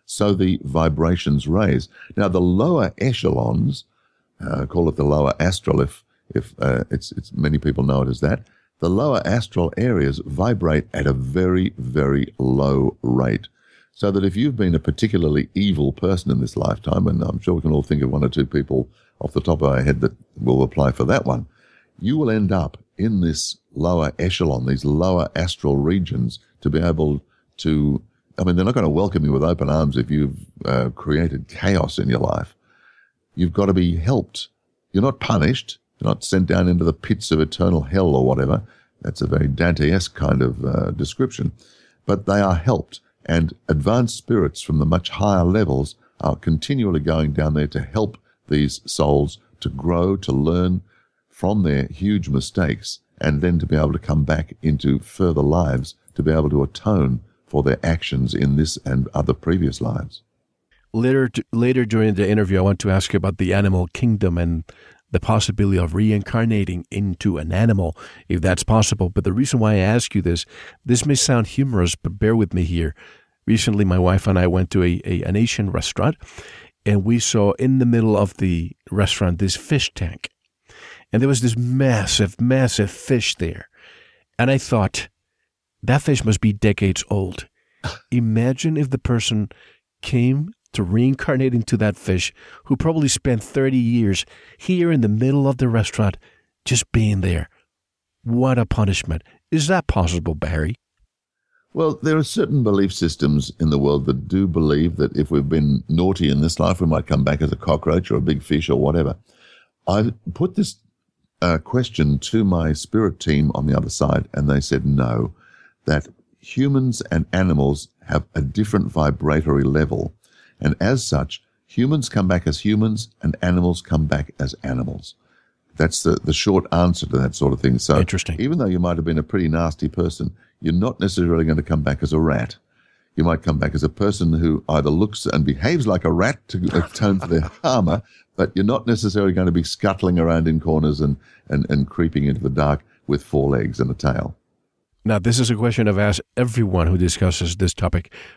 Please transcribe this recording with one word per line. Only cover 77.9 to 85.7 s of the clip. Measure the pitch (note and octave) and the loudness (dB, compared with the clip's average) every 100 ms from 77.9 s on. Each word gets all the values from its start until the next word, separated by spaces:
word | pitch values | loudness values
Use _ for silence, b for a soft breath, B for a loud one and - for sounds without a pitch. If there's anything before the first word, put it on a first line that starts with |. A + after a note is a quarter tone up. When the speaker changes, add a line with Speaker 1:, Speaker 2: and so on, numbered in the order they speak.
| A#2 A2 G2+ | 4 4 4
Speaker 2:
of | G2 - | 2 0
the | F#2+ E2+ F2 - - | 0 0 -4 -10 -6
restaurant | F#2+ F#2+ - F#2 F2 | 0 0 2 0 0
this | G2 - | -2 -4
fish | - C#3+ - - | -2 -2 -2 -6
tank. | E2+ F2 - _ _ _ B B B B B | -8 -8 -16 _ _ _ B B B B B
And | A2 | 0
there | C3+ | 2
was | B2+ | 2
this | A#2+ A2+ | 2 0
massive, | B2 C3 C3+ A2 F#2 - G2 - | 0 2 2 2 0 0 0 0
massive | A#2+ C3 B2+ - G2+ | 2 4 2 0 -2
fish | - - B2+ - - | -4 -2 0 0 -4
there. | E2 - - b b b b b b b | -6 -8 -16 b b b b b b b
And | B2 | 2
I | C3+ | 2
thought, | - A#2 F#2+ - - _ _ _ _ _ _ | 0 0 0 -2 -12 _ _ _ _ _ _